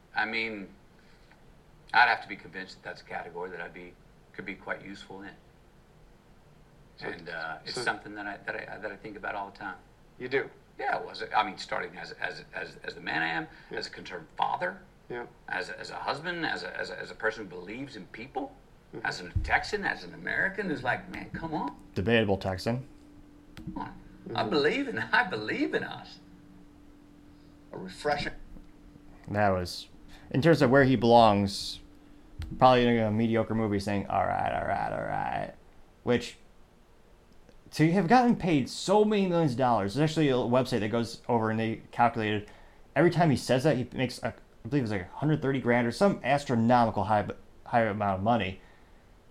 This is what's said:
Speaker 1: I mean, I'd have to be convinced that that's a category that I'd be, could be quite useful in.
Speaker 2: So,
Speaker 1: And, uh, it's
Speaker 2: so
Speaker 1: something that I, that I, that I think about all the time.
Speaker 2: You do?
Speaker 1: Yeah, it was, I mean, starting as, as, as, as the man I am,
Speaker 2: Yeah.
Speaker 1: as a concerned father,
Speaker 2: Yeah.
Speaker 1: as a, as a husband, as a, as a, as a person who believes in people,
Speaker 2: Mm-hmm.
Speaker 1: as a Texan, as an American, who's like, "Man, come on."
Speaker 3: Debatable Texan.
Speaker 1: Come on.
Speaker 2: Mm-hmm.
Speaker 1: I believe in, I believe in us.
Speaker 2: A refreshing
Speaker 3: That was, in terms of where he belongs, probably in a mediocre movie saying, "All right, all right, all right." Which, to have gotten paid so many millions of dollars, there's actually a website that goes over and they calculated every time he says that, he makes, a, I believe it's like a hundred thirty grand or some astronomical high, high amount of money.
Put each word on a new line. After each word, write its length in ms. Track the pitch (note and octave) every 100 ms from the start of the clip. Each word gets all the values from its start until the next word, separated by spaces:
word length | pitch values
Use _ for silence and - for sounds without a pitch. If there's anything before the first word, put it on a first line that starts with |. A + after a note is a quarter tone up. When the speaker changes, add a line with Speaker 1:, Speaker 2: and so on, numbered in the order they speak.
| - A2
Speaker 1:
I 80 |
mean, 440 | G#2+ A2+ A2+ G#2+ F#2+ - - - - - - - - - - - -
I'd 140 | A2+ A#2+
have 140 | A2
to 60 | -
be 80 | G2+
convinced 460 | - F#2 F#2 -
that 60 | G2
that's 140 | F2
a 20 |
category 460 | - F#2 F2 E2+ F#2
that 100 | F2
I'd 140 | F2
be, 180 | F2+ F2 - - - -
could 140 | - G2
be 80 |
quite 300 | F#2 - -
useful 380 | G2 G2 - F#2+
in. 140 | G2+ - - - - - - - - - - - - - - - - -
Speaker 2:
So, 100 | -
Speaker 1:
And, 200 | - E2
uh, 260 | E2 D#2+ D#2+
it's 100 | -
Speaker 2:
so 80 | B2
Speaker 1:
something 320 | A#2+ G#2+ G#2+
that 120 | G#2 G#2
I, 100 | G2+ -
that 100 | G#2+
I, 220 | - A2
that 120 | G#2+
I 60 | G2
think 200 | A2+ G2
about 180 | G2+
all 160 | G#2 G2
the 80 | G2
time. 180 | G2+ F#2 - - - -
Speaker 2:
You 100 | B2
do? 220 | C3+ A2+ - - -
Speaker 1:
Yeah, 200 | G#4 -
it 80 | -
was, 160 | - A2 -
I 60 |
mean, 120 | G#2+ -
starting 380 | - G2+ F2+ F2+
as, 140 | - -
as, 240 | F2+ F2 -
as, 220 | F2+ F2 D2
as 100 | -
the 60 | -
man 220 | - C#2
I 60 | D#2+
am, 180 | E3 D#3+ - -
Speaker 2:
Yeah. 80 | -
Speaker 1:
as 80 | -
a 40 |
concerned 360 | - - F2 D#2+ -
father, 420 | - E3+ F3+ F#3+ - - -
Speaker 2:
Yeah. 160 | A#2+ A#2 - -
Speaker 1:
as 220 | F#2 F#2
a, 80 | F#2
as 120 | -
a 60 | F2+ G2
husband, 360 | C3+ E3 F3 D3+
as 160 | G2+
a, 80 | F#2 -
as 120 | F#2+
a, 80 | F#2
as 120 | -
a 40 |
person 300 | - A2 A2+
who 60 | G2
believes 460 | F2+ F2+ A#2 C3+ A2+
in 100 | F2
people, 460 | - C3+ - C#4 - - - -
Speaker 2:
Mm-hmm. 140 | A2+ G#2
Speaker 1:
as 140 | F#2
a 100 | F2+ -
Texan, 400 | - G#2+ - G#3
as 180 | F#3+ -
an 120 | F2
American, 540 | - - - F#3+ F#3+ F#3+
who's 140 | C#3+
like, 260 | - - -
"Man, 180 | F#3+ F#3
come 220 | - E3
on." 220 | D#3 - - -
Speaker 3:
Debatable 420 | - F#2+ A#2 G#2 G2
Texan. 480 | G2 F#2 A2+ B2 - - - - - - -
Speaker 1:
Come 300 | - - -
on. 100 | - - - - -
Speaker 2:
Mm-hmm. 100 | -
Speaker 1:
I 60 |
believe 460 | G#3+ E3 C#3+ B3 C#4
in, 100 | A3
I 240 | - A3
believe 520 | A#3+ G#2+ G#2+ G#3+ D4+
in 100 | -
us. 340 | - - - - - - - - - - - - - - - - - - -
Speaker 2:
A 60 | -
refreshing 540 | F#3 - D3 C#3+ B2 - - - - - - - - - -
Speaker 3:
That 220 | G2+ G#2
was, 360 | F#2 F2+ - - - - - -
in 100 | C3
terms 180 | D3+ D#3
of 100 | C3+
where 120 | C#3
he 140 | C3 C3
belongs, 840 | A#2 A#2 A2+ G2+ G2 - - - - - - - - - - -
probably 260 | B2+ B2+
in 140 | A#2+ A#2+
a 140 | A2
mediocre 420 | G#2+ A#2 A2+ A2
movie 240 | A2+ A2 G2+
saying, 280 | G2+ G2+ -
"All 180 | G2 F#2
right, 260 | F#2 - -
all 60 | -
right, 260 | - A1
all 140 | G#1+ G#1+
right." 460 | G1+ A#1+ G#1 G1+ - - - - -
Which, 340 | A#2 A#2+ - - - - - - - - - - - - - - -
to 220 | - D#3+
have 160 | F3+ E3+
gotten 260 | B3 A#3+
paid 340 | A3 F#3 D3+ A#2+
so 360 | - - G3+
many 240 | G#3+ G#3+ F#3+
millions 240 | E3+ D#3+
of 60 | A#2+
dollars, 360 | B2+ A2 G2
there's 160 | A2 D#3
actually 200 | D#3 D3+
a 40 |
website 460 | B2 A#2 B2 B2+ A#2+
that 100 | G#2+
goes 320 | A#2 A#2 - -
over 220 | A#2+ A2
and 100 | A2
they 220 | A2 A2 -
calculated 560 | - A#2+ A#2+ G#2+ G#2+ - - - - - -
every 160 | E3
time 180 | D3+ E3+
he 60 | A#2+
says 260 | - B2+
that, 140 | D3+ B2+
he 100 | A#2+
makes, 280 | - B2+ -
a, 100 | A#2 - - -
I 40 | A2+
believe 140 | C#3+
it's 100 | A2+
like 100 | G#2
a 140 | E2+ -
hundred 220 | D3+ D3+
thirty 200 | C3 C3+
grand 260 | A#2 A#2+ A#2+
or 60 |
some 260 | A2+ D3+ C3
astronomical 800 | A#2+ C#3+ - A#2+ A2+ B2 A#2 G#2
high, 220 | G2 G#2+ G2+ - - - -
high 160 | B2
amount 360 | A2+ G#2 G2+ F#2+
of 60 |
money. 360 | G2+ A#2 F#2 - - - - - - - -